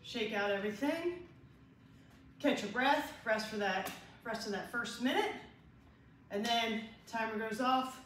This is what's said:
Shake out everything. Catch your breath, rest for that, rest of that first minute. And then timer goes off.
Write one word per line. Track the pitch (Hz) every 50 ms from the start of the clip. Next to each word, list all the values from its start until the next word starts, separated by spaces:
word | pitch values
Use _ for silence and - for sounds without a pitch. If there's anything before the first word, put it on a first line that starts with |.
| - - -
Shake | 240 214 208 220
out | 202 202 202 202
everything. | 196 196 214 208 - 277 285 320 339 339 349 349 349 - - - - - - - - - - - - - - - - - - - - - - - -
Catch | - 285 254 - 214
your | 202
breath, | 208 240 254 277 294 311 - - - - -
rest | 233 214 214 214 -
for | 214
that, | 208 208 196 185 190 196 - - - - - - - -
rest | - 214 208 -
of | 220 196
that | 190 - -
first | - 240 220 208 - - 240
minute. | 262 302 392 427 403 - - - - - - - - - - - - - - - - - - - -
And | 196 202 214
then | 240 233 233 226 220 220 220 - - - - - -
timer | - 226 226 226 220
goes | 214 226 220 214 -
off. | 262 262 262 262 254 - - - -